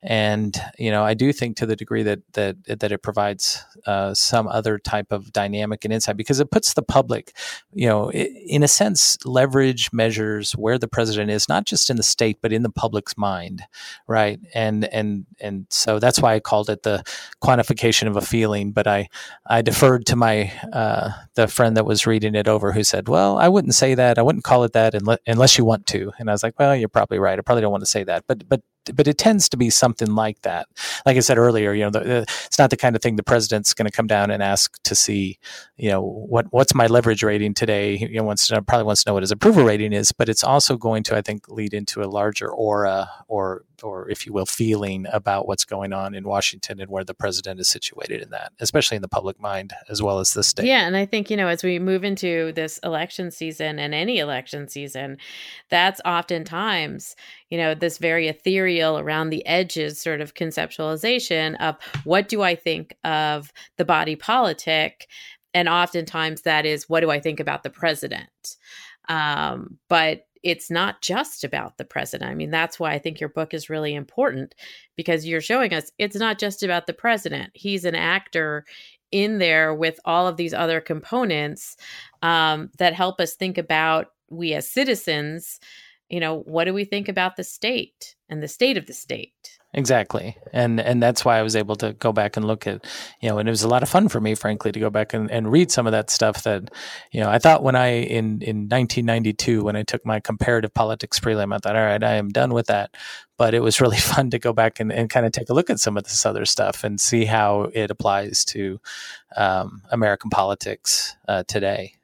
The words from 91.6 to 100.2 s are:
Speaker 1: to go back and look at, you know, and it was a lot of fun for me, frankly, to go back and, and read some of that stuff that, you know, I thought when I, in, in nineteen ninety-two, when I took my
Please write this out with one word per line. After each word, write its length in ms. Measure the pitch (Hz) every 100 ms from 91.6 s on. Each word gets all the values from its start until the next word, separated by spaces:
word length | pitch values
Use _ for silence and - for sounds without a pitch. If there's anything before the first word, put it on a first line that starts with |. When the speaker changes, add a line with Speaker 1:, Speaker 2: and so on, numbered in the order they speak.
| 104 107
Speaker 1:
to 180 | 110
go 180 | 107 120
back 240 | 107 104 -
and 100 | 107
look 200 | 110 -
at, 180 | 101 - - - -
you 100 | 117
know, 80 | 104
and 100 | 110
it 20 |
was 120 | 110
a 60 | 110
lot 140 | 123
of 60 | 123
fun 200 | 180 208
for 120 | 131
me, 140 | 107
frankly, 360 | 107 107 107 107
to 80 | 107
go 120 | 110
back 240 | 104 107
and, 160 | 113 107
and 200 | 117 110
read 200 | 135 180
some 160 | - 117
of 60 |
that 180 | 110 107
stuff 320 | - 110 104
that, 280 | - 101 92 - - - -
you 100 | -
know, 100 | 107
I 80 | 110
thought 240 | 160 160
when 120 | 139
I, 280 | 127 127 120
in, 400 | - 117 110 107
in 260 | - 107 104
nineteen 380 | 120 123 - 117
ninety-two, 580 | 117 110 104 - 117
when 100 | 104
I 80 | 104
took 220 | 107 -
my 160 | - 110